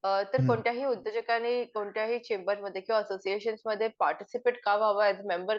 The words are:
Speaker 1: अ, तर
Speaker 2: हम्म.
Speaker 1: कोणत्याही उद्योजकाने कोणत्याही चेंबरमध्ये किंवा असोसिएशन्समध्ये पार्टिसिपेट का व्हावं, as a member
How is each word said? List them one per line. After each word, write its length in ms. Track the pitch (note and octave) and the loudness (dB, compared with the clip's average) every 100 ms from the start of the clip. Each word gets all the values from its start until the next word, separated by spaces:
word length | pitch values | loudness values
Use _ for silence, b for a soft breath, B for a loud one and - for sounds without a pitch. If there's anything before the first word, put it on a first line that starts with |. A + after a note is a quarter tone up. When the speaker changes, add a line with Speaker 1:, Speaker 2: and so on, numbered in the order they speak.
Speaker 1:
अ, 40 | G3 | 2
तर 320 | G3 G3+ - | 0 2 2
Speaker 2:
हम्म. 80 | C3 | 4
Speaker 1:
कोणत्याही 380 | A#3 A#3 A#3+ | 2 0 -2
उद्योजकाने 800 | C4+ A#3 F3+ A3+ A3 A#3 A#3 B3 | -2 -2 -2 -4 0 0 0 -2
कोणत्याही 540 | A#3 G#3+ G#3 G3 A3 A#3+ | -2 -4 -4 -2 -2 -2
चेंबरमध्ये 600 | A#3 G3+ F#3 G3+ G3+ F#3+ | -2 -4 0 -2 -2 -8
किंवा 200 | F#3 A3 | 0 0
असोसिएशन्समध्ये 880 | G#3 F#3+ G3 G3+ G#3+ G#3+ A3+ G#3 A3 | 0 -4 -2 -2 -2 -4 -4 -2 -2
पार्टिसिपेट 760 | - D#3 D#3 G3+ A#3+ B3 A#3+ | 0 0 0 -6 -2 -2 0
का 120 | - G#3 | 2 4
व्हावं, 340 | G#3+ G3+ G#3 | 4 4 2
as 80 | F#3+ | 2
a 180 | G3+ F3 | -2 -4
member 200 | F#3 | -2